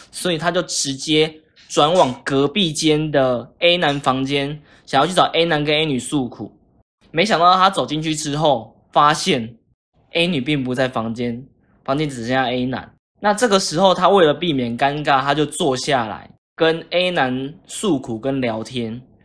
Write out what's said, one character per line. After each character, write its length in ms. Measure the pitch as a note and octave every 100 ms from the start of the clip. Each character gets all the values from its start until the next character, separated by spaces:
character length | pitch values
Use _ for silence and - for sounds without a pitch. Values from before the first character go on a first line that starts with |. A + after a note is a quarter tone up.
| -
所 200 | - F#3
以 60 | D#3+
她 120 | E3+
就 120 | F3
直 340 | F3 - C#3 C3+
接 460 | - D#3 D#3 - _ _ -
转 260 | E3+ D3+
往 200 | F#3 C#3+ -
隔 240 | - C#3 C#3
壁 240 | G3+ F3
间 400 | D3 D#3 D3+ D#3
的 420 | C#3+ C3 A#2+ - -
A 180 | F3 F3
男 220 | D#3 C#3+
房 240 | C#3 C3
间， 380 | C3+ C#3+ C#3 D3+ - _ -
想 160 | C3+
要 60 | C3
去 60 |
找 100 | F3 C#3+
A 100 | D#3+ E3+
男 180 | D3+
跟 120 | D3 D3+
A 100 | D#3
女 140 | C3
诉 300 | A#2 D3+ A#2+
苦。 280 | - G#2 _ _ _ _ _ _
没 140 | D3+ G#3
想 120 | E3
到 180 | F3 F#3
她 140 | F#3+
走 160 | F#3 B2
进 160 | D3+
去 140 | D#3+ D3+
之 220 | D3 C#3+
后， 400 | D#3 B2 G#2+ _ _
发 200 | E3 D3
现 440 | D3+ F#3+ C#3+ A#2 - _ _ _ _ _
A 160 | E3+ F3
女 120 | D#3+
并 240 | B2 D3+
不 100 | B2+
在 140 | B2+ C3
房 260 | B2+ A2+
间， 320 | A2+ A#2+ A#2 C3+ _ _ _
房 140 | - C#3
间 100 | D#3
只 80 | B2+ A2+
剩 20 |
下 220 | C3 B2
A 160 | B2+ B2+
男。 280 | A#2+ - _ _ _
那 140 | G#3
这 160 | G3+ A#3+
个 100 | G3
时 200 | F#3+ D#3
候， 140 | G3
她 140 | F3+ F3+
为 180 | G3 D#3+
了 80 |
避 200 | D3 F3
免 240 | C#3 A#2+ A#2+
尴 260 | C#3 D3
尬， 160 | D3+ C#3
她 160 | C#3 D3
就 100 | D3+
坐 300 | - E3+ B2+
下 300 | - C3+ A2
来 240 | F2+ - _ _ -
跟 300 | D#3+ E3 -
A 200 | E3+ F3+
男 420 | F3 C3 B2+ C3+ D#3+ -
诉 340 | - A3 C#3+
苦 180 | - A2+
跟 220 | C3 C#3
聊 240 | B2 A2
天。 380 | A2 B2 A2+ A#2+ - _